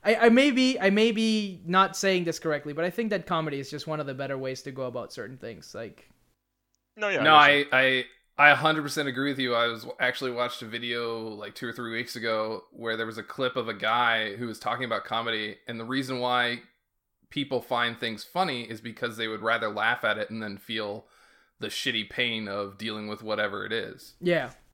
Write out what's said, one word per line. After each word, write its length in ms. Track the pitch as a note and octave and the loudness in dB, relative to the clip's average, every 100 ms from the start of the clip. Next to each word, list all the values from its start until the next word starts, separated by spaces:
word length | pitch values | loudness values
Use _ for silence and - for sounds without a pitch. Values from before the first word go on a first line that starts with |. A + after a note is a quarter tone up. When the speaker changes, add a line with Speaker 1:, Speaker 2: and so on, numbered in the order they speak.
Speaker 1:
I, 120 | - A3 | 4 6
I 140 | A#3 | 8
may 220 | A#3 C#4+ | 8 6
be, 260 | B3+ B3+ C4 | 6 4 4
I 100 | F#3+ | 4
may 220 | G3+ A3 | 4 4
be 500 | A3 A3 A3 G3+ F3 E3 | 2 2 2 -2 -8 0
not 300 | F#3 F#3 - | 4 4 2
saying 300 | G3 F#3 E3+ | 2 2 0
this 140 | D#3 | -2
correctly, 340 | D#3+ D3 D3 | -2 -4 -4
but 100 | D3 | -4
I 60 | F3 | -2
think 220 | F3 A3+ | -2 -2
that 140 | G3+ D#3+ | -2 -2
comedy 340 | E3+ D#3+ C#3 | -2 -2 -4
is 100 | C3+ | -6
just 160 | D3+ - | -10 -6
one 120 | D3+ | -6
of 40 | C#3+ | -4
the 80 | |
better 240 | C3 C#3 C3+ | -6 -6 -4
ways 240 | C3 C3+ | -4 -6
to 80 | - | -10
go 120 | C3 | -8
about 300 | B2+ B2 A2+ | -6 -6 -10
certain 240 | - A2 B2+ | -10 -12 -10
things. 360 | A#2 G#2 - | -12 -14 -14
Like, 360 | - A2+ - - _ _ _ _ _ _ _ _ - | -12 -12 -14 -20 _ _ _ _ _ _ _ _ -6
Speaker 2:
No, 100 | G#3 | -2
yeah, 140 | F3+ | 2
Speaker 3:
No, 100 | A#2 D3+ | 8 10
Speaker 2:
I 300 | C#3+ C#3+ C#3+ | 10 8 4
Speaker 3:
I, 60 | C3 | 4
I, 260 | C3 C3 B2 _ _ - | 4 2 -2 _ _ 6
I 120 | C#3+ | 8
a 40 | C#3+ | 8
hundred 280 | D#3 D#3 | 4 2
percent 240 | D3 C#3 C#3+ | -2 -4 -4
agree 200 | B2+ C#3 | -2 -2
with 80 | C3+ | -2
you. 140 | C3 A#2 | 0 2
I 120 | A#2 | 2
was 180 | A2+ - - | 0 -10 -2
actually 320 | B2+ B2 C3 | -2 0 -4
watched 300 | A#2+ B2 - | -2 -4 -4
a 40 | A2+ | -10
video, 600 | A#2 A#2+ A#2+ A#2 A2+ A2 | -8 -4 -4 -4 -6 -8
like, 260 | G#2 G#2 - | -10 -12 -10
two 120 | B2 | -10
or 60 | |
three 180 | A2+ A#2 | -8 -6
weeks 240 | A2+ A#2+ - | -6 -6 -6
ago 480 | A2+ A2 A2 A2 - | -2 0 -2 -6 -12
where 240 | - A2+ A2+ | -10 -6 -4
there 100 | A2+ | -4
was 120 | A2 | -6
a 60 | |
clip 320 | G2+ - B2+ B2+ | -12 -4 -4 -2
of 100 | A2+ | -6
a 60 | |
guy 600 | G#2 A2 A#2 A#2+ A2+ A2 G2+ | -4 0 2 2 2 -2 -4
who 120 | A#2+ | -8
was 100 | A2+ | -6
talking 260 | - A#2+ B2+ | -4 -4 -2
about 180 | A2 | -4
comedy, 540 | - A2+ A#2 A2 G#2+ G#2+ - | -2 -4 -2 -4 -4 -8 -12
and 100 | A#2 | -10
the 40 | A2+ | -6
reason 340 | C3 C3 B2+ | -4 -4 -2
why 420 | B2 B2 A#2+ A#2+ - _ _ _ _ _ _ | 0 2 0 -2 -10 _ _ _ _ _ _
people 320 | - C#3 C3 | -6 -2 -4
find 380 | - A#2+ A#2+ A2+ | -2 0 0 -2
things 240 | A#2 G#2+ | -6 -6
funny 380 | - F3 F#3 B2+ | -8 -2 -2 -2
is 180 | A#2 A2 | -8 -10
because 380 | A2+ A2 A#2+ A2 | -12 -6 -6 -4
they 100 | A2+ | -4
would 140 | A2 | -2
rather 260 | A2 A#2 A2 | 0 0 0
laugh 380 | G#2 A2 B2 A2+ | 0 0 2 0
at 120 | G#2+ | 0
it 120 | G#2+ | -4
and 120 | A2 | -6
then 160 | G#2+ G2+ | -8 -10
feel 480 | - A2 G#2 G#2 - _ _ _ _ _ | -8 -6 -6 -8 -12 _ _ _ _ _
the 80 | G#2+ | -8
shitty 420 | - C#3 A#2 G2+ | -4 -2 -2 -4
pain 380 | - B2 A2+ G#2+ | -2 -2 -2 -4
of 300 | G2 G2+ G2 | -4 -6 -6
dealing 320 | A2 G#2+ G#2+ | -8 -6 -8
with 120 | G#2+ | -8
whatever 440 | A2 G#2+ G#2+ G2 G2+ | -4 -2 -2 -4 -4
it 80 | |
is. 400 | A2+ - - - _ | -4 -6 -12 -20 _
Speaker 1:
Yeah. 300 | F3 E3+ B2+ - _ | 0 0 -2 -12 _